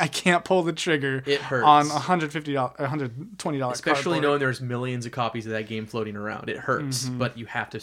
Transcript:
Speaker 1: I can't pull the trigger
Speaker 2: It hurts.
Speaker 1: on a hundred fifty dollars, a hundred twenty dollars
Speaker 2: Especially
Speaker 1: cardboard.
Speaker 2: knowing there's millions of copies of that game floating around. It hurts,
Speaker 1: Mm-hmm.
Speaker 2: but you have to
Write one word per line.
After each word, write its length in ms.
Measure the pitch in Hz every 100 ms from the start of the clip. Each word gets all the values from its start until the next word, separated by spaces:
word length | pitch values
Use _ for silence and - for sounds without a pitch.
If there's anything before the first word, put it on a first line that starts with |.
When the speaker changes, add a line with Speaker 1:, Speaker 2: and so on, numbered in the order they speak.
Speaker 1:
I 40 | 156
can't 380 | - 185 175
pull 180 | - 190
the 100 | 170
trigger 480 | 160 - 151 139 135
Speaker 2:
It 160 | 135 143
hurts. 240 | 139 131
Speaker 1:
on 220 | 151 147 151
a 120 | 147
hundred 320 | 127 180 156
fifty 220 | 156 151
dollars, 240 | 139 127 -
a 80 | 139
hundred 520 | 151 127 120 202 196
twenty 180 | 175 139
dollars 180 | 127 120
Speaker 2:
Especially 240 | 170 143
Speaker 1:
cardboard. 200 | 139 165
Speaker 2:
knowing 160 | 147 143
there's 200 | 135 120
millions 460 | 127 123 127 123 120
of 60 |
copies 340 | 127 113 120 110
of 60 |
that 140 | 110 107
game 200 | 110 107
floating 280 | 117 107
around. 360 | 104 104 - -
It 80 | -
hurts, 460 | - 127 143 123 127
Speaker 1:
Mm-hmm. 100 | 123
Speaker 2:
but 200 | 123 117
you 80 | 110
have 240 | 120 104
to 100 | 110